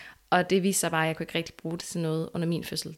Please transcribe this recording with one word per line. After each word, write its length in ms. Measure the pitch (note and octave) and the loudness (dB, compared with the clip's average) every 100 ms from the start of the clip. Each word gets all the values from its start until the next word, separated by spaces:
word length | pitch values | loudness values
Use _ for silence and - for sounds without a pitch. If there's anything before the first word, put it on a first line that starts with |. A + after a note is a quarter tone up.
| - - _ | -18 -20 _
Og 160 | F3+ F3+ | 2 4
det 120 | F#3+ | 4
viste 180 | F#3+ F#3+ | 4 2
sig 100 | E3+ | 2
bare, 120 | D#3+ | 2
at 20 | D#3+ | 2
jeg 80 | D#3+ | 0
kunne 80 | |
ikke 140 | D#3+ E3+ | -2 -4
rigtig 160 | E3 | -4
bruge 240 | - E3 E3+ | -8 -6 -6
det 80 | - | -4
til 140 | F3 | -2
noget 300 | D#3+ D#3+ E3 | 0 0 -2
under 140 | F3 E3 | -2 0
min 160 | E3+ | 0
fødsel. 320 | - - - | -2 -6 -8